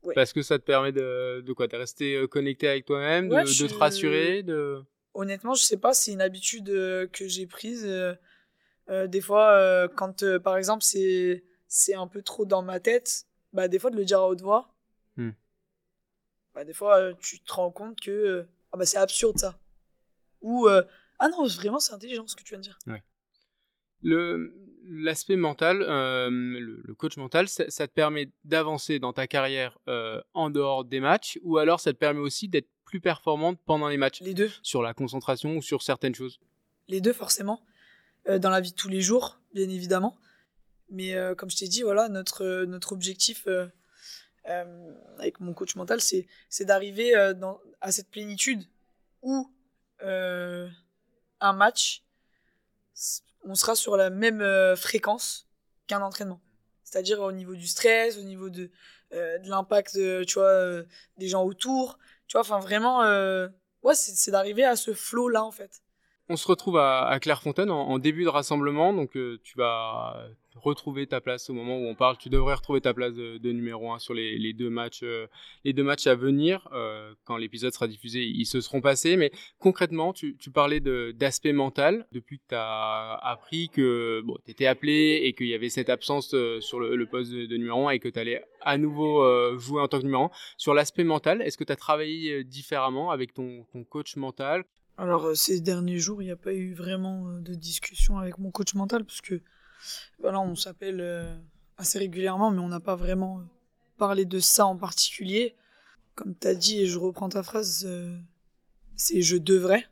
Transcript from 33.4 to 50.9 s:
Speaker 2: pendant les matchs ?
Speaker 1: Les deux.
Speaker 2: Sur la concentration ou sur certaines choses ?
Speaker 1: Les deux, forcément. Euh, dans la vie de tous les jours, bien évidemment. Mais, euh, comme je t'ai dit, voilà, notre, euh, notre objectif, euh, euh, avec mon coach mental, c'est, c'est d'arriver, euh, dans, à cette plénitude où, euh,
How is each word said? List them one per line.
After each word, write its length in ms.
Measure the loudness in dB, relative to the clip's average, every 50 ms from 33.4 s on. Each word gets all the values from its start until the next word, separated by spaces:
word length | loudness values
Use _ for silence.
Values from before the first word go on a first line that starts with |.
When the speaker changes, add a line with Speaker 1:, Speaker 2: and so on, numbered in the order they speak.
| 0 -2 -2 -2 _
Speaker 2:
pendant 220 | 0 0 0 2 0
les 80 | 0
matchs ? 240 | 2 2 0 0 -2
Speaker 1:
Les 120 | -10 -8 0
deux. 180 | 0 0 0 0 -8
Speaker 2:
Sur 200 | _ -2 0 0
la 120 | 0 0 -2
concentration 640 | -4 -6 -6 -6 -6 -2 -2 -2 -2 -2 -4 -4
ou 40 | -4
sur 200 | -4 -2 -4 -4
certaines 340 | 0 -2 -2 -2 -2 -4 -4
choses ? 240 | -4 -10 -14 -14 _ _ _ _ _ _ _ _ _ _
Speaker 1:
Les 140 | -6 -6 0
deux, 100 | 2 0
forcément. 500 | 0 0 -2 -2 -2 -2 -2 -6 -6 -6 _ _ _ _ _ _ _ _ _ _ _ _ _ 0
Euh, 100 | 0 2
dans 100 | 2 2
la 120 | 2 2
vie 100 | 0 -2
de 40 | -8
tous 100 | -8 -8
les 140 | -4 -2 -2
jours, 380 | 0 2 2 2 0 -2 -10 _ _ _ -6
bien 140 | -4 -4
évidemment. 480 | -4 -4 -6 -2 0 0 0 0 -2 -4 _ _ _ _ _ _ _ _ _ _ _ _ _ _ _
Mais, 260 | -12 -8 -8 -6 -4
euh, 200 | -4 -4 -4 -4
comme 140 | -6 -8 -6
je 80 | -6
t'ai 100 | -6 -4
dit, 140 | -2 -2 -2
voilà, 260 | 0 2 2 2 2
notre, 380 | 0 -2 -6 -6 -6 -6 -4 -4
euh, 200 | -4 -2 -2 -4
notre 280 | -4 -6 -8 -8 -10 -8
objectif, 500 | -6 -6 -6 -2 -2 -2 -2 -2 -4 -4
euh, 200 | -4 -2 -2 -4 -6 _ _ _ _ _ _ -20 -20 -20 -20 -20 _ _ _ _
euh, 460 | -8 -8 -8 -8 -10 -16 -20 -20 -20 -20 -20 -20 -20 -16
avec 220 | -8 -8 -8 -8 -6
mon 120 | -10 -10 -8
coach 220 | -8 -8 -8 -8
mental, 240 | -8 -4 -4 -2 0
c'est, 280 | 0 0 0 -2 -4 _ _ -20 _ _
c'est 140 | -10 -8 2
d'arriver, 480 | 2 2 2 2 -4 -4 -2 2 4 6
euh, 180 | 6 6 4 2
dans, 260 | -4 -8 -10 -10 -12 _ -20 _ _
à 100 | -6 -4
cette 180 | -4 -4 -6 _
plénitude 540 | -14 -12 -10 -10 -4 -2 0 0 0 -2 -6 _ _ _ _ _ _ _ _ _ _ _
où, 300 | -6 -2 -2 -2 -2 -6 _ _ _ _ _ _ _ _ _ _ -6
euh, 680 | -4 -4 -2 -2 -4 -4 -4 -6 -8 -8 -10 -10 -12 -16 _ _ _